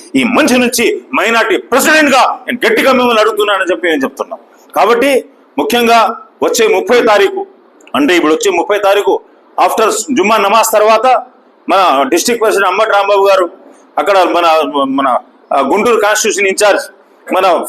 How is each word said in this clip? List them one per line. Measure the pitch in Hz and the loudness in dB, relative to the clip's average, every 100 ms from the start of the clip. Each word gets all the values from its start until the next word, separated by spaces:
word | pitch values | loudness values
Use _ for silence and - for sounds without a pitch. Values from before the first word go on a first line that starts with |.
| - - | -6 -2
ఈ | |
మంచి | 233 - 311 247 | 0 0 0 2
నుంచి | 247 - 214 - - 139 | 0 0 -2 -4 -6 -4
మైనారిటీ | 196 233 220 175 | -2 0 0 -2
ప్రెసిడెంట్ | - 254 320 311 294 254 | -2 -2 2 2 2 2
గా | 220 - - | 0 -2 -10
నేను | - 220 | -4 -2
గట్టిగా | 220 262 | 0 0
మిమ్మల్ని | 247 247 220 | 2 2 2
అడుగుతున్నానని | 214 208 208 196 180 | 0 0 -2 -2 -2
చెప్పి | 175 170 | -4 -2
నేను | 151 | -2
చెప్తున్నా. | 131 - 104 82 - _ _ 143 | -4 -8 -12 -12 -18 _ _ -2
కాబట్టి | 196 233 277 262 - _ _ - | 0 2 0 -2 -4 _ _ -6
ముఖ్యంగా | - 240 233 233 208 - - - | -2 0 2 2 2 -4 -14 -6
వచ్చే | 151 165 220 | -4 0 0
ముప్పై | 185 - 240 | 0 0 2
తారీఖు, | 220 208 196 - - - _ _ - 123 | 2 2 2 -2 -10 -16 _ _ -8 -2
అంటే | 143 175 | 0 2
ఇప్పుడు | 151 | 2
వచ్చే | 156 202 | 0 0
ముప్పై | 175 160 202 | -2 -2 0
తారీఖు | 196 202 196 151 - _ _ - 180 | 0 0 0 -4 -6 _ _ -2 -2
after | - 214 - - | 0 -2 -2 -4
జుమ్మా | 247 196 220 | -2 0 0
నమాజ్ | 196 220 208 | 2 2 2
తర్వాత | 214 214 220 254 233 - _ _ _ - | 2 2 2 2 0 -2 _ _ _ -2
మన | 185 180 139 131 | 0 2 0 0
డిస్ట్రిక్ట్ | 165 - 233 | 0 -2 -2
ప్రెసిడెంట్ | 214 190 196 | 0 0 -2
అంబటి | 180 220 | -2 0
రాంబాబు | 202 196 202 196 | 0 0 2 2
గారు, | 190 170 - - - _ - | 2 0 -6 -20 -20 _ -6
అక్కడ | 147 196 | 0 0
మన, | 170 170 170 160 143 143 135 | 2 0 2 2 0 -2 -2
మన, | 135 135 120 - _ - | -2 -2 -2 -6 _ -6
ఆ, | 143 | -2
గుంటూరు | 131 190 240 226 | 0 0 0 0
కాన్స్టిట్యూషన్ | 208 208 220 175 196 | 0 0 -2 -2 -4
ఇన్ఛార్జ్ | 190 208 190 - - _ _ - | 0 0 0 -4 -18 _ _ -6
మన | 180 190 165 | -2 0 0